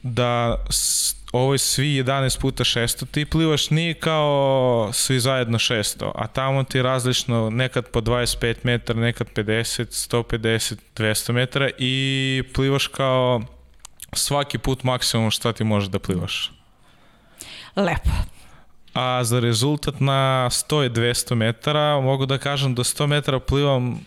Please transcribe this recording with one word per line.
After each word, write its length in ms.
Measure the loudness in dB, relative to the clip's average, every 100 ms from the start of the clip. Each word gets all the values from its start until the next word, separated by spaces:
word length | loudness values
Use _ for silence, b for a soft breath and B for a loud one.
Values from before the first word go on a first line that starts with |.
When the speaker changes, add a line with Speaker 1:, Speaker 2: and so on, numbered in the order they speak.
Speaker 1:
da 520 | -4 0 0 2 0 -2 -2
s-, 480 | -2 -2 -2 -2 -6 -4
ovo 220 | 0 2
je 40 | 2
svi 340 | 0 0 0
jedanaest 480 | 0 0 0 0 0
puta 240 | -2 0
šesto, 420 | 0 2 0 -2 -4
ti 200 | -4 0
plivaš 440 | 2 2 2 2
nije 240 | 2 0
kao 960 | -2 0 2 4 4 4 4 4 4 2
svi 260 | -2 0 2
zajedno 400 | 2 0 2 0
šesto, 520 | 2 0 -2 -4 -6
a 140 | -4 -6
tamo 360 | -2 0 0
ti 180 | 0 0
različno, 680 | 2 2 0 -2 0 0 0
nekad 380 | 0 -2 -2 -2
po 140 | -2
dvadeset 380 | 0 0 0 -2
pet 240 | -2 -2
metara, 360 | 0 -2 0 0
nekad 280 | 0 -2 -6
pedeset, 640 | -4 0 0 -2 -4 -6
sto 300 | -6 -2 -2
pedeset, 560 | -2 -2 0 0 -2 -8 -12 -2
dvesta 380 | 0 0 0
metara 360 | 0 0 0 -2 0
i 140 | -2 0 0 0 0 -2 -2
plivaš 340 | 0 2 2 -2
kao 540 | -2 2 4 4 2 -2 -14 -20 -20 -20 -20 -10
svaki 440 | -6 -2 0 -2 -2
put 260 | -2 0
maksimum 480 | 0 0 0 2 0
šta 220 | 0 -2
ti 100 | 0
možeš 260 | 0 2 0
da 100 | -4
plivaš. 520 | -2 -4 -2 -6 -8 -12 _ _ B B B B B B B B B -2
Speaker 2:
Lepo. 340 | 0 0 0 0 -4 B B B B -20 -8
Speaker 1:
A 300 | -2 0 0
za 160 | 2 2
rezultat 600 | 2 2 2 0 -4 0
na 500 | 2 2 2 2 0
sto 340 | -2 0 0
i 60 | 2
dvesta 460 | 2 0 0 -2 0
metara 640 | 0 0 -2 0 2 2
mogu 260 | 2 0 0
da 120 | -2
kažem 380 | -2 0 0 0
da 80 |
sto 240 | -2 0 0
metara 320 | 2 2 -2
plivam 600 | 0 2 2 2 0 -6